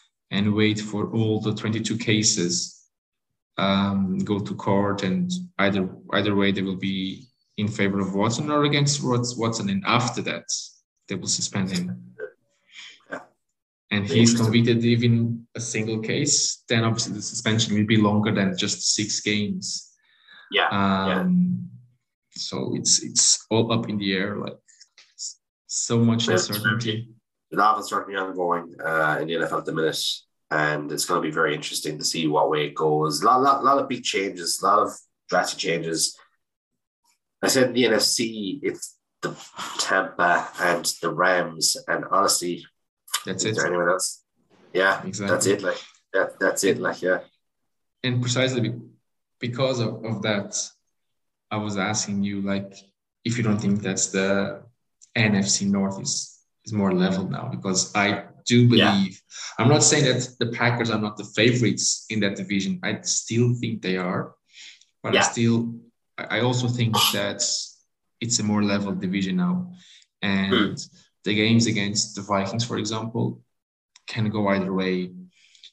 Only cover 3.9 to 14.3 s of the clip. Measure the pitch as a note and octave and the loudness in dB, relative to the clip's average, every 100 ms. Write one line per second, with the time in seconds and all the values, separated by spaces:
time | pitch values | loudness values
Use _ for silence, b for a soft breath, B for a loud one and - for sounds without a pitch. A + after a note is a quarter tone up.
3.9 | G2 F#2+ F#2+ G2 G2+ - G2+ - G2 G2+ | 2 0 0 0 -2 -2 -4 0 2 2
4.9 | G2+ F#2+ F#2 F2+ - - - G2 G2+ F#2 | 0 0 0 0 -2 -6 -2 0 2 -2
5.9 | - - - G#2 G2+ G2 G2 F#2+ F#2 G2 | -6 -4 0 2 2 2 2 -2 -2 -4
6.9 | F#2+ F#2+ G2 - _ _ - G#2 - G2+ | -4 -4 -8 -16 _ _ -4 -4 0 0
7.9 | G2 F#2+ G2 G#2+ A#2+ D3+ D3 D3 C#3+ C#3+ | 0 -2 0 0 0 0 2 2 2 2
8.9 | - B2+ A#2+ A#2 - A2+ A2+ G2 G2 G2 | 0 0 0 -2 -2 -2 -2 -2 -2 2
9.9 | A#2 B2 - F2 D#2 - - - - _ | 2 2 -2 -6 -6 -8 -10 -10 -18 _
10.9 | _ - F#2+ G2+ - - G2+ F#2+ F#2 F2+ | _ -8 -6 -4 -4 -2 -2 -2 -2 -4
11.9 | - - - - - _ _ B B B | -8 -14 -16 -16 -16 _ _ B B B
12.9 | B _ - - _ _ _ _ _ _ | B _ -14 -14 _ _ _ _ _ _
13.9 | G#2 G2+ A#2 A#2 | -2 2 4 6